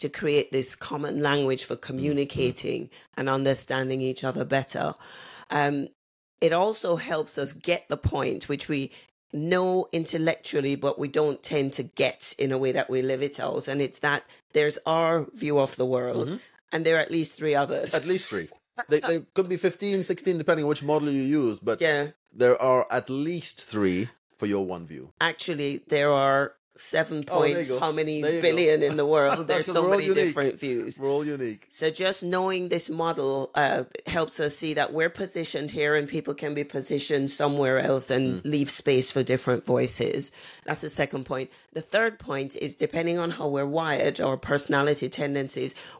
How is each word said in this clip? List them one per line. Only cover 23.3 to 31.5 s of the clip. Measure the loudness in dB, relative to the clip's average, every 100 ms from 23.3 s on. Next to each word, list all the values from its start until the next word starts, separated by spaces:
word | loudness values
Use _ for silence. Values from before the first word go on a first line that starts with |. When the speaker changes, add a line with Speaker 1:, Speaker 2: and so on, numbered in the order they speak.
| -4 -8 -10
Speaker 2:
three | -6 2 2 2 -2 -8 _
for | -6
your | -2 0 -2
one | -6 -10
view. | -14 -12 -2
Speaker 1:
Actually, | -2 -2 -6 -4 -4 -4 0
there | 2 4
are | 4 6 4 2 -4 _ -12
seven | -4 -2 0 -4 -2
Speaker 2:
Oh, | 2
there | 2
you |
Speaker 1:
points, | 2 -2
Speaker 2:
go. | -2
Speaker 1:
how | -2
many | -2 -2 0
Speaker 2:
There | 0
you | 2
go. | 2
Speaker 1:
billion | 4 6 6
in | 4 2
the | 4
world. | 6 4 2
Speaker 2:
<laughs> | 0
Speaker 1:
There's | 0
Speaker 2:
'Cause | 0
Speaker 1:
so | 2
Speaker 2:
we're | 4
all |
Speaker 1:
many | 4 4
Speaker 2:
unique. | 2 2
Speaker 1:
different | 2 0 -2
views. | -2 -4 -4 -4
Speaker 2:
We're | 0
all | 0
unique. | 0 -4 -6